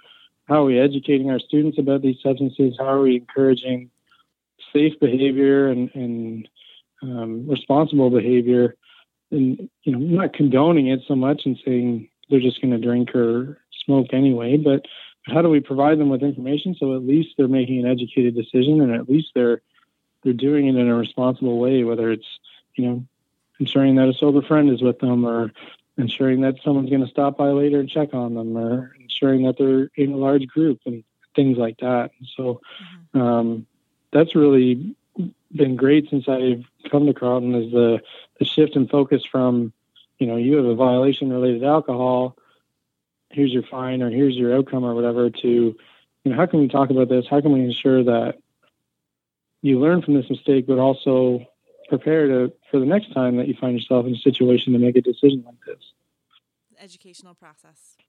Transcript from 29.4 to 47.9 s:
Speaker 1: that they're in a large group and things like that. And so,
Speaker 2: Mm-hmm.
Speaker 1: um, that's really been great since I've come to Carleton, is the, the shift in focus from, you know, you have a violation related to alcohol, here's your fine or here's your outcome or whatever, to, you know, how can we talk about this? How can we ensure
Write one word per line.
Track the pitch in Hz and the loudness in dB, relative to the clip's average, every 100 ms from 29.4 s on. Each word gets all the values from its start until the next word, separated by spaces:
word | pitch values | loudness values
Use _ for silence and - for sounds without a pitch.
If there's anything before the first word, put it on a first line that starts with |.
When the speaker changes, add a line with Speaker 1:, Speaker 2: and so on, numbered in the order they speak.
| 131 | 0
Speaker 1:
that | 127 | 0
they're | 135 131 139 - | 0 0 -2 -2
in | 139 | -4
a | 139 | -2
large | 135 143 131 | 0 0 -2
group | 151 160 127 - | -2 -2 -2 -8
and | 117 - _ _ - | -12 -14 _ _ -2
things | 135 123 | 0 0
like | 113 113 | -2 -6
that. | 123 123 120 _ | -4 -4 -4 _
And | 123 - | -18 -10
so, | 131 123 - - 180 180 _ | -8 -8 -12 -20 -20 -20 _
Speaker 2:
Mm-hmm. | 139 | -2
Speaker 1:
um, | 120 117 117 113 113 _ _ _ _ | 0 0 -2 -4 -10 _ _ _ _
that's | 143 165 165 | 2 2 4
really | 147 135 127 123 180 285 _ - 175 - _ 151 | 4 6 4 0 -4 -14 _ -10 -10 -12 _ -2
been | 139 123 | -2 0
great | 135 151 147 | 2 2 2
since | 143 127 | -4 -2
I've | 131 127 120 123 _ - | -2 -2 -4 -8 _ -4
come | 147 147 | 0 0
to | |
Carleton, | 127 123 127 123 123 | 0 -2 -2 -2 -4
is | 113 | -2
the, | 120 117 110 - - - - | 2 2 0 -4 -20 -12 -6
the | 139 | -4
shift | - 151 143 | 0 0 0
in | 123 | 0
focus | 147 135 135 - | 0 2 0 -2
from, | 131 127 123 117 - _ _ _ - | -2 0 0 -2 -8 _ _ _ -6
you | 117 | -4
know, | 117 | -2
you | 120 147 | 2 2
have | 123 | 2
a | 117 | 2
violation | 131 123 135 131 135 | 2 2 2 0 -2
related | 127 127 120 | -2 0 0
to | 135 | 0
alcohol, | 156 143 123 127 127 127 127 _ _ _ _ _ _ _ _ _ | 0 0 -2 -2 -2 -2 -8 _ _ _ _ _ _ _ _ _
here's | - 139 | -2 0
your | 123 | 0
fine | 117 127 127 127 | -6 -8 -6 -4
or | 123 | -4
here's | 117 139 127 | 0 0 0
your | 123 131 | 0 0
outcome | 135 131 | -2 -4
or | 123 117 | -4 -2
whatever, | 120 120 120 | -2 0 -2
to, | - 123 120 117 110 _ _ _ _ | -2 0 2 0 -2 _ _ _ _
you | 139 | -4
know, | 127 | 0
how | 180 | 0
can | 165 | 2
we | 139 | 0
talk | 139 135 | 0 0
about | 131 123 | 0 2
this? | 127 120 | 0 0
How | 143 | 0
can | 147 | 2
we | 135 | 2
ensure | 127 117 139 | 0 -2 0